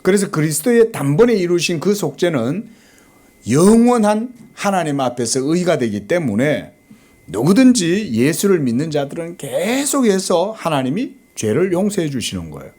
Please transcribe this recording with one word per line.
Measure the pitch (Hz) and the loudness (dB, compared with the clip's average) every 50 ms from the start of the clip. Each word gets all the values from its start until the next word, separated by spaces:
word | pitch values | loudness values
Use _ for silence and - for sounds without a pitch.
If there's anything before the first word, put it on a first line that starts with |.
그래서 | _ 185 190 208 196 - | _ 2 2 2 0 -2
그리스도의 | - 156 151 160 151 - - 247 240 233 226 226 | -2 -2 -2 -2 -4 -2 0 2 4 4 2 2
단번에 | 226 - 143 139 147 160 233 247 226 | 0 -4 -2 0 2 4 4 4 4
이루신 | 196 175 175 175 170 - - 175 156 | 0 0 0 0 -2 0 -2 -4 -2
그 | - 185 208 | 0 -2 -2
속죄는 | 202 175 147 - - 180 175 156 127 113 123 156 196 233 - - _ _ _ _ _ _ _ _ _ _ _ _ _ - 101 | 0 -2 -6 -4 -2 -2 0 0 0 -2 -2 -4 -4 -8 -12 -20 _ _ _ _ _ _ _ _ _ _ _ _ _ -6 0
영원한 | 120 147 175 202 226 233 233 240 240 240 208 208 214 214 233 254 - - - - _ | 2 4 6 6 6 6 6 4 4 4 2 2 2 0 -2 -8 -12 -20 -20 -20 _
하나님 | - - 202 190 185 170 214 262 202 | -4 -4 -2 0 0 0 -2 -2 -2
앞에서 | 131 123 123 - 120 113 - 135 131 | -2 -2 -2 -4 -4 -2 -2 -2 0
의가 | 143 165 180 180 175 165 | 0 0 0 2 0 0
되기 | 131 123 113 101 104 - | 0 0 -2 -2 -6 -4
때문에 | - 170 175 165 123 101 107 135 151 135 101 76 - _ _ _ _ - _ _ _ _ _ _ | -2 -2 -2 0 -2 0 0 0 0 -2 -4 -6 -12 _ _ _ _ -20 _ _ _ _ _ _
누구든지 | - 82 101 127 165 196 247 262 254 240 254 170 165 175 208 220 160 113 | -10 -6 -2 2 4 4 6 6 6 4 4 0 0 0 -2 -2 -2 0
예수를 | 110 123 147 165 - - 202 190 170 | 2 2 2 0 0 2 2 2 2
믿는 | 143 123 113 123 156 165 | 0 -2 -2 -2 -4 -2
자들은 | 147 147 139 139 - 170 165 170 170 | -2 -4 -4 -4 -8 -10 -10 -10 -12
계속해서 | - 151 131 120 147 170 214 247 269 294 277 - 277 254 220 190 190 185 - 190 165 180 208 | -12 -12 -6 -4 -2 -2 0 -2 -2 -2 0 0 2 2 4 2 2 0 0 0 0 0 -2
하나님이 | 214 - - 165 156 139 127 127 147 202 269 - - - _ _ _ | -6 -6 -4 -2 -2 0 -2 -2 -4 -4 -6 -8 -10 -18 _ _ _
죄를 | - - 107 110 143 180 196 | -4 -2 0 0 0 0 0
용서해 | 175 170 202 208 202 196 165 151 | 0 0 0 0 -2 -2 -4 -4
주시는 | 139 120 98 - 101 92 82 80 | -4 -6 -6 -6 -8 -8 -10 -10
거예요. | 50 50 - - _ | -14 -16 -16 -18 _